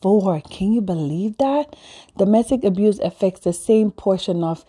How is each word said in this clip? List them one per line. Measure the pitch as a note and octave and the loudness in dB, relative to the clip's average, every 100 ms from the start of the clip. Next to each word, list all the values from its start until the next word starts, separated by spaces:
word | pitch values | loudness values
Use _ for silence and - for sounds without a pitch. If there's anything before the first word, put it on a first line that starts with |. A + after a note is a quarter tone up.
four. | F#3+ G#3 F#3+ D#3+ | 2 2 2 -2
Can | - - G3 | -6 -6 -2
you | A#3 | 0
believe | F#3+ E3+ D3 D#3+ G#3+ G#3+ | -2 -4 -4 -4 -6 -2
that? | C4+ C#4+ D4 - - - - - | -2 -2 -4 -12 -20 -20 -20 -2
Domestic | G3 G#3+ A#3 C4 | 2 2 2 0
abuse | G3+ F#3 G#3 G3+ | 0 2 0 0
affects | E3+ - G3 F#3 | -4 -2 -2 -2
the | F3+ | -4
same | F3 - A3 G#3+ | -4 2 2 2
portion | - G3+ F#3+ - F3 | 0 -2 -2 -2 -2
of | E3 D#3+ | -2 -6